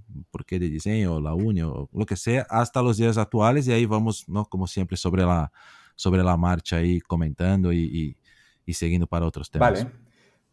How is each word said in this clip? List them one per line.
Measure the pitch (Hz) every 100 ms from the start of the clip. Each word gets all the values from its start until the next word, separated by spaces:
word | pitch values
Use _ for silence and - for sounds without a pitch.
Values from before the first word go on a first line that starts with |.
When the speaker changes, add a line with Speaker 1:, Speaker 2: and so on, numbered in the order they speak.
| - - -
Speaker 1:
por | - -
qué | 92
de | 85
diseño, | 78 101 110 92 78
la | 76
uni, | 82 110 92
o | 80 69 71
lo | - 107
que | 95
sea, | 117 127 -
hasta | 117 120 131
los | 123 107
días | 117 110
actuales, | 104 110 110 143 127
y |
ahí | 117 113
vamos, | 107 110 - -
¿no? | 101 104
Como | 92 92
siempre, | 98 90 92
sobre | 90 92
la, | 90 85 78 _ - - - -
sobre | 95 92
la | 90 85
marcha | 87 87 - 82
ahí | 87 87
comentando | - 85 78 71 90 98 90
y, | 85
y, | 82 82 76 - _ _ _ _ -
y |
siguiendo | - 82 87 82
para | 85 82
otros | - -
temas. | 76 120 95
Speaker 2:
Vale. | 127 - _ _ _ _ _